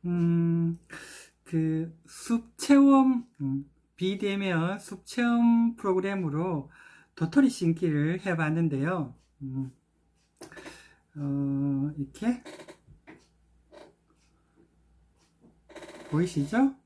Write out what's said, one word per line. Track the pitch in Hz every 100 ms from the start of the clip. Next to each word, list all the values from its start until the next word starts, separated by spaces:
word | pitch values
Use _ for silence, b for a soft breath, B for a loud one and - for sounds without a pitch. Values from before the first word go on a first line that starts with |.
| 175
음, | 175 170 170 170 170 165 170 _ B B B B _
그 | - 160 160 160 165 - _
숲 | - - 233 - _
체험, | - 285 277 269 262 247 - _
음, | 135 139 143 _ _ _
비대면 | 185 190 202 196 196 170 170 202
숲 | - 190 -
체험 | - 240 233 233 233 233 233
프로그램으로 | 202 185 190 196 170 147 180 160 139 b b b b -
도토리 | 165 277 269
심기를 | - 170 165 175 151 151 185 196
해봤는데요. | 165 156 160 165 139 147 180 135 - _ _
음, | 135 131 131 - _ _ _ _ _ _ - B B B B B _ 151
어, | 143 139 139 139 139 139 143 147
이렇게 | 139 - 220 240 - - - - _ - _ - _ _ _ _ _ - - _ _ _ _ _ _ _ _ _ _ _ _ _ _ _ - _ _ - - - -
보이시죠? | 151 175 - 143 226 269 269